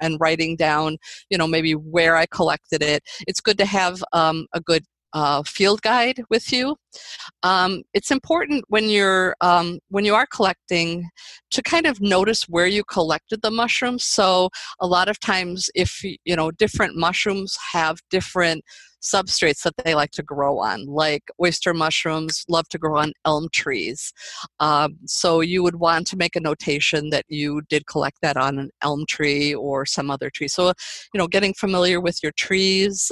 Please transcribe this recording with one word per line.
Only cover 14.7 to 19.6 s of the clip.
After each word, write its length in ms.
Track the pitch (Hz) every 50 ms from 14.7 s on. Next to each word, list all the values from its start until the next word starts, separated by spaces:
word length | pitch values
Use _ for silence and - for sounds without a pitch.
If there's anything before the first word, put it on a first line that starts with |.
| - -
a 80 | 185 180
lot 220 | 180 175 185 196
of 100 | 214 -
times 500 | - - 196 185 185 175 180 185 - - -
if, 240 | 175 185 - - -
y-, 140 | - 196 160 - -
you 140 | - 175 160
know, 120 | 160 160
different 440 | 165 - 220 208 - - - - -
mushrooms 640 | 170 165 170 185 - - 214 196 196 190 196 - - - - -
have 260 | 175 160 160 160 - - -
different 540 | - 185 185 - - 185 175 165 160 160 - _ - - - - _ _
substrates 640 | - - - 196 190 180 - - - 160 143 -